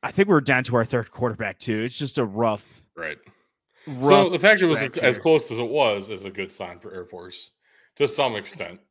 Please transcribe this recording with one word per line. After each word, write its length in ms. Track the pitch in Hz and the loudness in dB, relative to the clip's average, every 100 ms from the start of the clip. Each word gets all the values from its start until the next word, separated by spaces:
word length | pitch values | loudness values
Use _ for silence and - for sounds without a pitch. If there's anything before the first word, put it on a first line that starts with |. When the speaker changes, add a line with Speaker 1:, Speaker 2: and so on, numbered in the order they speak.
Speaker 1:
I 80 | - | -6
think 160 | - 196 | 0 4
we 80 | |
were 60 | 170 | 4
down 240 | 139 127 | 4 0
to 100 | 123 120 | 2 0
our 80 | |
third 280 | 113 123 110 | 0 -2 -4
quarterback, 440 | - 123 101 107 92 | -4 -4 -4 -8 -8
too. 220 | - 110 | -4 -4
It's 120 | 120 - | -4 -6
just 220 | 143 - | -6 -4
a 60 | |
rough, 400 | 113 101 117 104 - _ _ - | -4 0 -2 -2 -8 _ _ -14
Speaker 2:
Right. 200 | 82 76 _ _ _ _ _ _ - | -12 -12 _ _ _ _ _ _ -16
Speaker 1:
rough 180 | 127 139 | -2 6
Speaker 2:
So 200 | 196 190 | 6 6
the 120 | 175 | 4
fact 200 | 196 214 | 4 4
it 60 | 180 | 4
was 120 | 147 | 2
Speaker 1:
stretch 200 | 135 - | -2 0
Speaker 2:
as 180 | 139 120 | 0 2
Speaker 1:
here. 60 | |
Speaker 2:
close 300 | 165 160 - | 4 2 2
as 80 | 113 | -6
it 80 | 117 | -4
was 420 | 143 127 101 98 | 2 2 0 -6
is 140 | 101 | -12
a 60 | 98 | -12
good 180 | 95 95 | -10 -10
sign 300 | - 92 85 | -8 -12 -12
for 120 | 92 | -16
Air 120 | 92 | -14
Force 480 | 87 90 92 - - _ _ _ _ | -14 -16 -16 -16 -20 _ _ _ _
to 140 | _ 143 | _ 0
some 260 | - 135 | 2 0
extent. 460 | 107 98 - 87 90 _ | -2 -10 -12 -12 -14 _